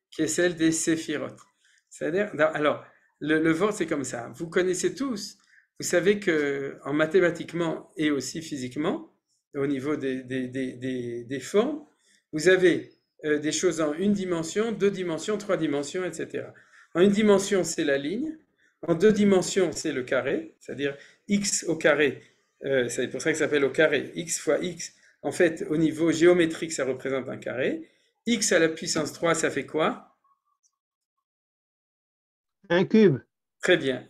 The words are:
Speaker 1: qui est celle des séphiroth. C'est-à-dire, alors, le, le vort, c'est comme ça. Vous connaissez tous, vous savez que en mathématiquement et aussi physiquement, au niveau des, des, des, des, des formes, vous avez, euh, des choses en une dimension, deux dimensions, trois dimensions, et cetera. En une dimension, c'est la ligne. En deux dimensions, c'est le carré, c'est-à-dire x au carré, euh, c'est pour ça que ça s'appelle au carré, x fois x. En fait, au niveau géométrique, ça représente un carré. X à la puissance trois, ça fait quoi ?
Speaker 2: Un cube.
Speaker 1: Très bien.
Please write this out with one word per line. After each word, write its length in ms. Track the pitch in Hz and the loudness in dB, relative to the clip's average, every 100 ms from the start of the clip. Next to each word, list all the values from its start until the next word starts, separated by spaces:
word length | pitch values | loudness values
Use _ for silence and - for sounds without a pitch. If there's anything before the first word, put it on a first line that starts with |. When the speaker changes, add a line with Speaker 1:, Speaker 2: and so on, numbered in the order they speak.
| _ | _
Speaker 1:
qui 100 | - | -4
est 60 | 156 | -2
celle 280 | - 175 165 | 0 0 2
des 160 | 160 | 0
séphiroth. 680 | 160 - 160 - 143 127 - _ _ _ _ _ | 2 0 -2 -2 -6 -8 -12 _ _ _ _ _
C'est-à-dire, 420 | - 147 185 208 143 156 | -8 -4 -2 -2 2 2
alors, 320 | 156 147 98 - _ _ - | 2 0 0 -6 _ _ -6
le, 220 | 151 156 | 0 2
le 100 | 165 | 2
vort, 220 | 160 208 | 2 0
c'est 140 | 202 170 | 0 -2
comme 160 | 151 | -4
ça. 280 | 127 117 117 - | -4 -8 -10 -12
Vous 120 | 165 | -4
connaissez 460 | 185 185 175 180 | 0 0 0 -2
tous, 440 | - 277 208 - - _ _ _ - | -4 -6 -6 -10 -16 _ _ _ -12
vous 60 | 143 | -2
savez 340 | 180 175 208 | 2 2 2
que 580 | 185 156 143 139 139 - | 2 0 0 -4 -6 -10
en 100 | 143 | -4
mathématiquement 1000 | 151 156 190 175 - - 165 165 - - - | 0 2 4 4 0 -6 -4 -4 -4 -8 -4
et 140 | 147 | -2
aussi 300 | 139 127 165 | 0 -4 -8
physiquement, 720 | - 143 123 147 160 320 - _ _ _ _ 143 | -10 -8 -8 -4 -2 -4 -8 _ _ _ _ -4
au 120 | 143 | -2
niveau 280 | 135 143 143 | -2 -2 -4
des, 280 | 135 131 | -4 -6
des, 240 | 123 131 123 | -6 -6 -6
des, 260 | 131 127 | -6 -8
des, 500 | 123 131 127 120 120 | -6 -8 -6 -6 -8
des 160 | 117 135 | -8 -10
formes, 460 | - 202 262 294 - _ _ _ _ | -2 0 0 -2 -12 _ _ _ _
vous 160 | 156 175 | 0 4
avez, 440 | 185 180 135 127 _ _ _ 156 | 6 6 2 -4 _ _ _ -2
euh, 140 | 147 | -2
des 120 | 151 | -2
choses 300 | 156 185 160 | -2 0 0
en 120 | 151 | -2
une 200 | 151 202 | 0 0
dimension, 580 | 196 185 165 160 202 233 | 0 0 -4 -2 -2 -2
deux 200 | 180 196 | 0 0
dimensions, 460 | 185 175 160 - 208 | 0 -4 -4 -4 -4
trois 200 | - 170 | -2 0
dimensions, 480 | 156 143 143 185 180 | 0 -2 -4 -6 -6
et 80 | |
cetera. 400 | 165 139 131 117 - _ - _ | -8 -8 -8 -10 -14 _ -20 _
En 80 | 160 | 4
une 100 | 202 | 4
dimension, 520 | 202 214 196 - 196 | 6 6 6 4 0
c'est 200 | 160 - | 0 -2
la 140 | 147 139 | 0 0
ligne. 400 | 143 220 311 - _ _ _ _ | -2 -6 -6 -10 _ _ _ _
En 120 | - 165 | -2 4
deux 160 | 214 | 4
dimensions, 600 | 202 202 185 170 196 170 | 6 6 4 2 0 0
c'est 200 | 135 160 | -2 -4
le 120 | 135 | -4
carré, 520 | 127 131 127 294 - _ | -2 -2 0 -4 -6 _
c'est-à-dire 360 | - 131 143 139 - _ - | -14 -6 -6 -6 -14 _ -2
x 380 | 202 - - - | 0 0 -2 -2
au 80 | 160 | 2
carré, 460 | 160 143 143 123 - _ _ _ 143 | 2 4 2 0 -12 _ _ _ 0
euh, 240 | 135 120 | 0 0
c'est 180 | - 117 | -2 -4
pour 140 | 131 | -4
ça 100 | 160 | -2
que 60 | 156 | 0
ça 80 | 139 | 0
s'appelle 200 | 143 135 | 2 2
au 40 | |
carré, 420 | 135 156 135 - 165 | 4 2 2 -4 -8
x 240 | 170 - | -6 -4
fois 180 | - 143 | 0 0
x. 340 | 175 170 - _ _ _ | -2 -8 -14 _ _ _
En 100 | 147 | -4
fait, 340 | 143 175 160 - | 2 2 2 -4
au 80 | 156 | 0
niveau 340 | 156 151 165 | 0 2 0
géométrique, 600 | 147 175 180 165 160 160 | 6 6 6 4 0 -6
ça 140 | - 131 | -4 -4
représente 440 | 131 139 131 123 | -4 -4 -4 -6
un 80 | 127 | -8
carré. 520 | 127 120 170 320 - _ _ _ - | -8 -4 -2 -4 -10 _ _ _ -4
X 260 | 233 - | -2 2
à 80 | 180 | 4
la 100 | 160 | 4
puissance 440 | 160 170 165 135 | 0 -4 -4 -4
trois, 220 | - 170 165 | -2 0 0
ça 140 | 147 | 0
fait 140 | 143 - | -2 -4
quoi ? 520 | 151 185 - - _ _ _ _ _ _ _ _ _ _ _ _ _ _ _ _ _ _ _ _ _ _ _ _ _ - | 0 0 -2 -10 _ _ _ _ _ _ _ _ _ _ _ _ _ _ _ _ _ _ _ _ _ _ _ _ _ 0
Speaker 2:
Un 160 | 175 190 | 2 4
cube. 340 | 220 202 123 - _ _ _ | 6 6 4 -4 _ _ _
Speaker 1:
Très 160 | - 170 | 2 2
bien. 300 | 135 127 | 2 -4